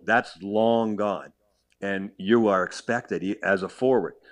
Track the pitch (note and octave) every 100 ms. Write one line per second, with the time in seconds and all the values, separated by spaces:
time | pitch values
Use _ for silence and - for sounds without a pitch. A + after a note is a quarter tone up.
0 | - A2+ A#2+ - G2 G#2 A2+ A#2 A2+ G#2
1 | G#2 F2+ C#2+ _ _ _ _ _ G2 G2
2 | G2 - F#2+ A#2 G#2+ F#2+ F2+ - - A#2+
3 | - F2+ F#2 G2+ F2 G2 F#2 - B2+ B2+
4 | E2 - _